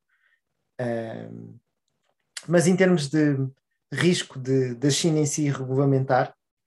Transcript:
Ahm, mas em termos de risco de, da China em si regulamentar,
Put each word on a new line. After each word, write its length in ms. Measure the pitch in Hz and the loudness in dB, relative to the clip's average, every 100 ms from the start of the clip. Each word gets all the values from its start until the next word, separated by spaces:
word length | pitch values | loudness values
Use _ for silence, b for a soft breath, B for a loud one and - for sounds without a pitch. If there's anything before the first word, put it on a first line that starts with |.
| _ _ _ _ _ _ _ - | _ _ _ _ _ _ _ -10
Ahm, 800 | 123 117 113 113 113 113 113 113 _ _ _ _ _ _ _ - - | -6 -6 -8 -12 -14 -16 -18 -20 _ _ _ _ _ _ _ -14 0
mas 200 | 170 160 | 2 4
em 100 | 185 | 4
termos 320 | 185 175 143 | 4 2 0
de 280 | 156 151 135 135 - _ _ - | 2 2 2 -4 -8 _ _ -8
risco 460 | 139 165 175 - 139 | 0 2 2 -2 -8
de, 360 | 127 135 127 | -2 0 0
da 160 | 120 147 | 0 0
China 280 | 135 175 156 | 0 0 0
em 80 | 147 | 0
si 220 | - 147 | -2 -2
regulamentar, 840 | 135 127 131 139 135 131 131 139 - _ _ | -4 -4 0 2 2 2 0 0 -6 _ _